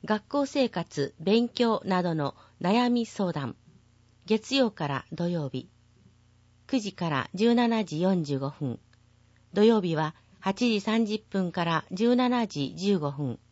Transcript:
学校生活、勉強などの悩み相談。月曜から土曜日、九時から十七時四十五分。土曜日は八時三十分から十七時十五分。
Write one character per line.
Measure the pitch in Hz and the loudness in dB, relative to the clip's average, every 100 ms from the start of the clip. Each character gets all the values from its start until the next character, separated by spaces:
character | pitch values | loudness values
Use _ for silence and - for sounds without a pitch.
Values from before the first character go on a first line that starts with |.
| - | -2
学 | 214 - | -4 -2
校 | 285 277 | -2 0
生 | 294 247 | 0 0
活、 | - 165 - 139 - | 0 -6 -4 -6 -4
勉 | 165 220 240 | 2 2 2
強 | - 240 214 - | 0 0 0 0
な | 185 | 0
ど | 180 | 0
の | 160 143 - - _ | 0 -2 -6 -20 _
悩 | 175 226 247 | 0 2 2
み | 240 226 | 0 -2
相 | - 190 | -4 -4
談。 | 156 135 - _ - _ _ _ _ - | -2 -6 -10 _ -20 _ _ _ _ -2
月 | 220 - 269 | -2 0 0
曜 | 240 | 0
か | - 147 | 0 -4
ら | 135 - | -4 -6
土 | 156 175 | -4 -2
曜 | 175 143 | -2 -4
日、 | 127 123 _ _ _ - _ _ _ _ _ - | -8 -10 _ _ _ -20 _ _ _ _ _ -4
九 | 269 | -2
時 | 208 | -2
か | - 170 | -4 -2
ら | 143 - | -2 -2
十 | 180 226 240 | 2 4 4
七 | 240 226 196 | 4 0 -2
時 | 151 | 0
四 | 185 185 147 | 0 0 0
十 | 139 | -2
五 | 135 | -4
分。 | - 139 117 _ _ _ _ _ _ _ | -6 -6 -6 _ _ _ _ _ _ _
土 | 185 | 4
曜 | 214 226 | 6 6
日 | 180 156 | 2 0
は | 156 - _ _ | -2 -6 _ _
八 | - 196 247 | -4 0 0
時 | 214 | 0
三 | 196 226 220 | 0 0 0
十 | 214 | -2
分 | _ 196 180 | _ -4 -2
か | 175 | -2
ら | 170 160 - | 0 -2 -4
十 | 180 233 247 | 0 2 2
七 | 254 247 226 | 2 0 -2
時 | 147 143 156 | -4 -6 -2
十 | 196 196 | 0 0
五 | 147 | 0
分。 | 139 139 117 _ | -4 -6 -6 _